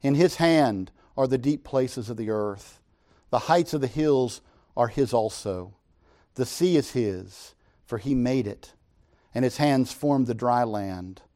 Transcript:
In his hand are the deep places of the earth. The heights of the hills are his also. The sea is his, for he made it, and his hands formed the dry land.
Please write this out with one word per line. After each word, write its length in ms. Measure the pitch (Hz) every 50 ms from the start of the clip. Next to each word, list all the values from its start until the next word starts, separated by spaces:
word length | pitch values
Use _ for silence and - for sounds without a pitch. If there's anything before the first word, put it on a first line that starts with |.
In 140 | - 139 143
his 200 | 143 170 185 -
hand 560 | - 165 170 165 160 147 127 107 95 92 90 _ _ _ _ _ -
are 100 | 135 127
the 100 | 127 131
deep 280 | 120 139 151 143 _
places 440 | - - 135 131 127 - 131 117 104
of 60 | 120
the 140 | 110 113 107
earth. 500 | 110 107 104 104 101 101 - - - _ _ _ _ _ _ _ _ _ _ _
The 100 | - 117
heights 340 | - - 160 175 170 - -
of 80 | 151
the 60 | 135 123
hills 540 | 104 151 156 151 143 131 127 120 - - _ _ _ _ _ _ _ -
are 100 | 120 117
his 260 | - - 139 117 123
also. 640 | 120 110 110 - - - 107 95 90 90 95 101 _ _ _ _ _ _ _ _ _ _ _ _
The 100 | - 127
sea 320 | - - - 170 185 180 151
is 140 | 135 -
his, 640 | - 127 117 104 95 92 95 95 95 - - - _ _ _ _ _ _ _
for 120 | _ - 113
he 180 | 95 135 143
made 320 | 131 120 123 127 135 120 101
it, 260 | 101 - - - _ _ _ _ _ _ _ _ _ _ _ _ _
and 100 | 120 127
his 140 | 127 - -
hands 340 | 151 147 139 131 127 123
formed 360 | - - - 147 143 135 131 117
the 60 | 117
dry 300 | 107 120 123 120 120 123
land. 580 | 113 107 104 98 98 95 90 90 92 95 - _ _ _